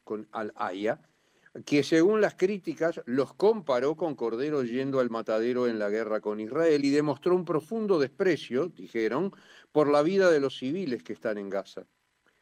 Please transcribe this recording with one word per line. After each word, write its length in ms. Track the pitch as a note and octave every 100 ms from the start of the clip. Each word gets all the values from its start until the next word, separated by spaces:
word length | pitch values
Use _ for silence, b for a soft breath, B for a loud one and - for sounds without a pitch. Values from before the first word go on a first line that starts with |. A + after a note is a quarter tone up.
con 240 | - G#2+ G#2+
Al-Hayya, 720 | A2+ G#2 - G#2+ F#2+ G#2 D3+ b b b b b - -
que 160 | C#3+
según 400 | C#3 E3 F3 G#3+
las 120 | G3
críticas 680 | - F#3+ G3+ E3+ C#3+ D#3+ E3+
los 300 | - B2+ C3
comparó 600 | - G3+ A3 D#3+ B2 C3+
con 200 | D#3 F3
corderos 560 | C3+ A#2 A2+ C#3+ D3+ B2
yendo 300 | A#2+ C3+ C3+
al 100 | B2
matadero 580 | A2+ A2 A2 A#2 B2 B2
en 100 | A2+
la 120 | G#2
guerra 320 | G#2+ A2 G#2+
con 180 | G#2+ G#2
Israel, 420 | G#2+ C3+ E3 D3
y 60 | C#3
demostró 460 | C#3+ D3 C#3 F3+
un 100 | F3+
profundo 540 | E3+ D#3+ - A3+ G#3+ F3+
desprecio, 720 | C3 - F#3+ D3+ - A#2+ E3
dijeron, 600 | - F#2 A2+ A2 B2 F#3+ B B B B
por 180 | D3 C#3+
la 120 | D3
vida 300 | D3+ G3 F#3
de 100 | D#3
los 160 | C3+ -
civiles 460 | C3 E3+ F3 A#2
que 100 | -
están 240 | G#2+ A#2 G#2
en 140 | G2
Gaza. 340 | G2 F#2+ - - _ _ _ _ b